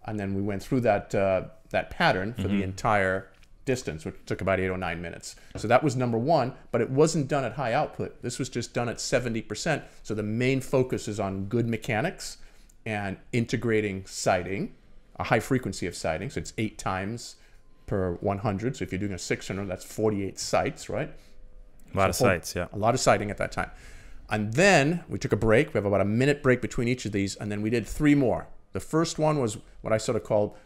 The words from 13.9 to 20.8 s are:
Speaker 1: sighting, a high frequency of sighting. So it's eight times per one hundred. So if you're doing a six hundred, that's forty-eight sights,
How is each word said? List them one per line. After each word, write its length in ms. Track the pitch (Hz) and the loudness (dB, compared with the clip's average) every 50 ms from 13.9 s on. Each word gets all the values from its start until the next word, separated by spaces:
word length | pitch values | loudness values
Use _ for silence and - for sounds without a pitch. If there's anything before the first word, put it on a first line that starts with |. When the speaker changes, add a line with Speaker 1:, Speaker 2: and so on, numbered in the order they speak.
| 95 95 95 | -2 -6 -8
Speaker 1:
sighting, 680 | - - - - 117 98 92 87 90 95 110 160 156 - - - - - - - - - | -10 -10 -2 2 2 2 2 0 -2 -4 -4 -4 -6 -10 -16 -20 -20 -20 -20 -20 -12 -10
a 80 | - - | -8 0
high 160 | - 127 113 | 2 2 2
frequency 460 | - - 135 123 - 104 92 - 95 | 2 2 0 0 0 -2 -4 -4 -4
of 100 | 87 - | -6 -6
sighting. 340 | - - 87 80 82 98 143 | -4 -2 -2 -2 -2 -4 -6
So 80 | - 85 | -6 -8
it's 140 | 80 - - - | -8 -6 -4 -4
eight 200 | 110 101 - - | -4 -4 -6 -6
times 580 | - 104 95 92 98 101 117 120 - - - - - - - - - - - - - | -6 -4 -4 -4 -4 -6 -8 -10 -12 -14 -18 -20 -20 -20 -20 -20 -20 -20 -20 -20 -6
per 280 | - 104 98 92 90 85 - | -4 -2 0 0 0 -2 -2
one 180 | - 101 101 98 | -2 -2 -2 0
hundred. 380 | 104 113 98 95 110 131 - | 0 -2 -2 0 -2 -4 -4
So 80 | - 95 | -4 -6
if 80 | - | -4
you're 80 | 95 92 | -4 -4
doing 140 | 104 101 95 | -4 -4 -4
a 40 | - | -6
six 300 | - - 127 - - - | -4 -4 -4 -4 -4 -6
hundred, 180 | 98 95 101 | -6 -6 -4
that's 180 | 95 92 - - | -6 -6 -8 -10
forty-eight 540 | - - - 110 110 104 98 98 92 - - | -10 -4 0 0 2 2 0 -2 -4 -6 -8
sights, 500 | - - - 87 87 131 147 - | -4 0 0 2 2 0 -4 -8